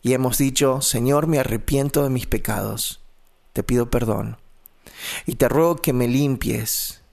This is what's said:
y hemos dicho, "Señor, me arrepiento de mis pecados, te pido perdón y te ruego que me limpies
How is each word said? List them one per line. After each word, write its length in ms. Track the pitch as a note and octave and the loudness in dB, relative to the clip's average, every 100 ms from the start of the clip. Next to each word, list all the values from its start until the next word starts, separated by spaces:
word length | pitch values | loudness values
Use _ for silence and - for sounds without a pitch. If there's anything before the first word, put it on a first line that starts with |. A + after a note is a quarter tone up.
y 120 | A#2+ | 2
hemos 260 | B2+ B2+ B2 | 2 2 2
dicho, 420 | C3+ B2+ C#3 C3 | 2 2 2 2
"Señor, 460 | - A#2+ B2 C#3+ D#3 | 0 0 2 2 2
me 100 | D3+ | 2
arrepiento 680 | C3 A2 - C#3 C#3 D3 | 0 -2 0 0 2 0
de 60 | C#3 | 0
mis 160 | B2+ - | -2 -2
pecados, 760 | G#2+ - G#2 G#2 G#2+ - - - - _ _ _ | -2 -2 -4 -4 -6 -8 -10 -20 -20 _ _ _
te 80 | - | -6
pido 300 | - A#2+ A#2 | 0 0 2
perdón 460 | A#2+ A2+ G#2+ A2 A2+ - - - _ - - - - - | 0 0 -2 -4 -10 -18 -20 -20 _ -20 -14 -10 -8 -8
y 80 | - | 0
te 120 | B2 | 2
ruego 280 | C3 E3 E3+ | 4 2 2
que 180 | - | 0
me 140 | B2 A#2+ | 0 2
limpies 960 | B2+ C#3+ C3 - A2+ A2+ - - - _ | 2 0 -2 -2 -4 -4 -6 -6 -12 _